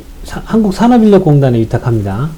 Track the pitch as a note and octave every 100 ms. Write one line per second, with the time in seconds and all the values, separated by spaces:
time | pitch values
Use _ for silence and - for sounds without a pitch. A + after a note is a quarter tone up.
0 | - - - - - A3 G#3 F#3+ A#3 B3
1 | G#3+ F#3+ E3 C#3+ C3+ A#2+ A2+ A#2+ B2+ A2+
2 | G2 G2 D3+